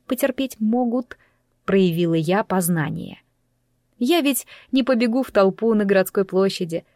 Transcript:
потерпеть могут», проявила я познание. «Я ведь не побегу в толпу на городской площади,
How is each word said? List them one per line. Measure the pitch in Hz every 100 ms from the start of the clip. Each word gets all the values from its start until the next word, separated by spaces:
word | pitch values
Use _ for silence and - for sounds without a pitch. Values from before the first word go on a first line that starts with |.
| -
потерпеть | 254 269 262 262 -
могут», | 214 240 240 247 247 - _ _ _ _ -
проявила | 196 185 165 170
я | 165 156 196
познание. | 220 190 170 165 147 165 - - _ _ _ _ _ _ _ -
«Я | 247 339
ведь | 285 262 - - -
не | 262
побегу | 254 233 240 247
в | 254
толпу | 208 190 190 226
на | 214
городской | 202 190 185 208
площади, | 190 185 196 - 170 165 _